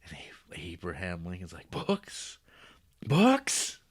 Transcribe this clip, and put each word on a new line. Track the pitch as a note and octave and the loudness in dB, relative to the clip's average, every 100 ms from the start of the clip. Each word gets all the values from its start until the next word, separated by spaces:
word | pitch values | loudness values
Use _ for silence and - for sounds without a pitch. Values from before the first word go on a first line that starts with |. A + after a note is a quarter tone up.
And | - - | -16 -16
A-, | - - _ - | -16 -20 _ -12
Abraham | D#2 E2+ F2+ D2+ F#2 F2 | -10 -8 -8 -6 -6 -6
Lincoln's | E2+ F2+ F2+ | -6 -8 -10
like, | D#2+ - | -14 -10
Books? | - F3 G3 - - - - _ - - - _ _ - | -8 -2 -2 -2 -12 -12 -14 _ -20 -20 -20 _ _ 2
Books? | D3 G#3+ C4+ - - - - _ | 6 8 8 4 0 -2 -6 _